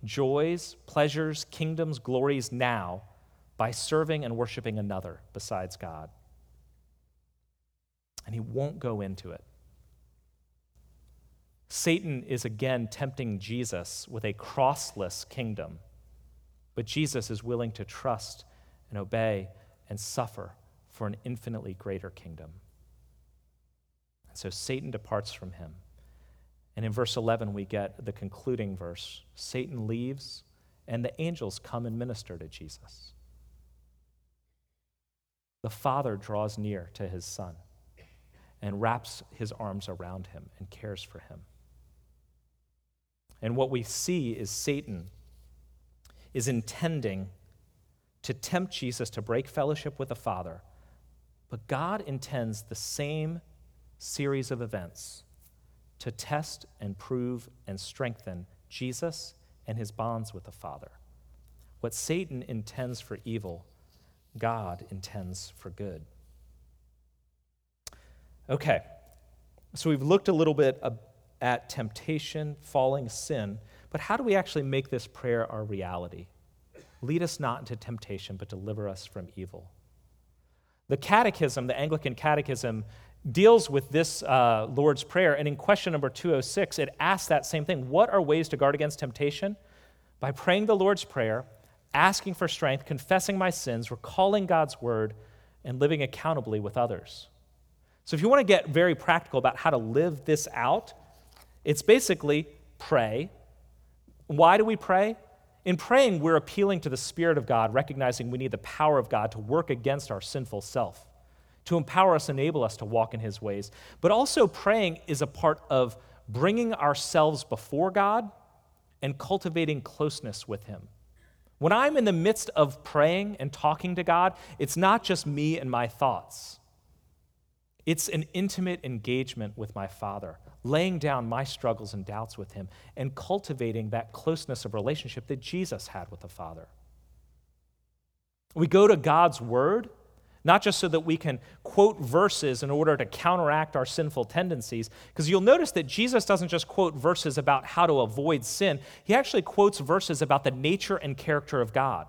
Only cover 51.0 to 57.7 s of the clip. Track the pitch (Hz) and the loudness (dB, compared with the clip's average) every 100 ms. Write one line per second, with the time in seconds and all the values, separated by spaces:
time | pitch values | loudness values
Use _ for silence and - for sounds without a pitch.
51 | _ _ _ _ - 117 - 135 170 208 | _ _ _ _ -14 -12 -6 -4 -4 -6
52 | 151 135 - 135 113 107 - 113 - - | -6 -8 -6 -6 -4 -6 -10 -12 -10 -6
53 | 143 156 156 170 - - _ _ _ - | -6 -4 -6 -8 -14 -20 _ _ _ -18
54 | - - 139 139 120 123 113 104 87 - | -12 -4 -2 -2 -4 -6 -6 -8 -8 -14
55 | - - _ _ _ _ _ _ _ - | -18 -18 _ _ _ _ _ _ _ -14
56 | 120 110 - 151 156 - - - 101 95 | -12 -10 -4 -4 -4 -12 -18 -12 -10 -10
57 | - 127 123 123 - - - | -6 -4 -4 -6 -10 -18 -12